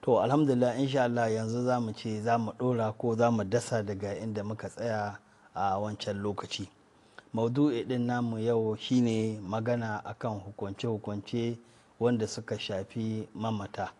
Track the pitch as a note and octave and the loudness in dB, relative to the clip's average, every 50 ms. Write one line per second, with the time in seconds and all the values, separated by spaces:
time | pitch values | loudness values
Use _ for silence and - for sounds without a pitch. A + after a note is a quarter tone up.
0 | - - B2 G#2+ F#2 A#2 C3+ D3 D#3 C#3 C3 B2 B2 B2 A#2 B2 C#3 C3+ C3 C#3 | 4 6 6 6 6 4 4 4 4 4 4 4 4 2 2 0 0 0 2 2
1 | B2 A#2+ A#2+ A#2+ A#2 A2+ A2 A2 A2 A2 A2+ A#2+ B2 B2 B2 B2 A#2+ A2 G#2+ - | 2 2 2 2 2 2 2 0 0 -2 -2 0 2 2 2 2 0 -2 -4 -6
2 | - A#2 G#2+ G#2+ G#2+ A#2 A#2+ A#2 A#2 G#2 G2 - B2+ B2 B2 A#2 A2 A2 G#2+ - | -6 -4 -4 -2 0 2 2 2 2 -2 -4 -2 0 0 2 2 0 -2 -2 -2
3 | - A#2+ A2+ A2 A#2 A#2 A#2 A2+ G2+ F#2+ G2+ A#2+ A#2 - - A#2 G#2+ G2 G#2 F#2 | -2 -2 2 4 4 4 4 2 0 2 0 0 0 0 -2 -2 -2 -2 -4 -4
4 | G2 G2+ G2+ - G2+ A2+ G#2+ G#2+ G2+ G#2 A2 A2 - G2 - - A2+ A#2+ A2 G#2+ | -4 -6 -6 -6 -6 -6 -4 -4 -4 -6 -6 -6 -8 -10 -8 -6 -4 -2 -2 -2
5 | G#2 G#2 G2+ G#2 _ _ _ _ _ - _ - F#2+ G2 F#2+ G2 G#2 G#2+ G#2 G#2 | -2 -4 -6 -10 _ _ _ _ _ -12 _ -2 0 0 2 0 0 -2 -4 -4
6 | - - G2+ G2+ G2+ G#2 G2+ - - - - - G2+ F#2 _ _ _ _ _ _ | -4 -4 -4 -2 -2 -4 -4 -4 -6 -8 -6 -8 -8 -10 _ _ _ _ _ _
7 | _ _ _ - - _ - - A#2 A#2 A#2+ C3+ D3 D3+ B2+ A#2 G#2+ - B2+ B2 | _ _ _ -20 -20 _ -2 0 0 2 4 4 4 4 4 0 -2 -2 0 0
8 | A#2+ A#2+ B2 B2 B2 A#2 A2+ A2 A2 A#2 A#2+ A2+ A2 A2 G#2+ G#2 - - B2+ B2+ | 0 0 0 0 0 -2 -2 0 2 2 2 4 2 2 0 -2 -2 2 4 4
9 | A#2+ A#2+ A2+ A2 A2 A2 A2 G#2+ G2+ F#2 G2+ A2+ A2+ A#2+ A#2+ A#2+ A#2 A2+ G#2+ G#2 | 6 4 4 2 2 0 -2 -4 -6 -4 -4 -2 0 0 0 0 0 -4 -4 -6
10 | - - G#2+ - - B2 G#2+ G2+ F#2 G2 G#2 - - G2 G2 - - A#2+ A2+ G#2 | -6 -8 -12 -6 -4 -4 -4 -4 -6 -10 -10 -8 -6 -6 -6 -4 -2 -2 -2 -2
11 | - - G#2 G#2 G2+ - - A#2+ A#2 A#2 A#2+ A#2 - - - - _ _ _ _ | -4 -6 -6 -6 -6 -4 -2 -2 0 0 -2 -4 -10 -20 -20 -20 _ _ _ _
12 | A2+ A#2+ B2 A2+ A2 G#2 - - A2+ - A2+ G#2+ - - G#2 F#2+ G2 - - A#2 | 2 4 4 4 0 -2 -4 -8 -6 -6 -6 -6 -4 -4 -4 -4 -4 -4 -6 -4
13 | A2 A2 A2 A2 G#2+ - - - G#2+ A2+ A2+ G#2 G2 F#2+ - - - - - _ | -4 -2 -2 -4 -6 -8 -8 -6 -4 -2 -2 -2 -4 -8 -6 -6 -6 -6 -8 _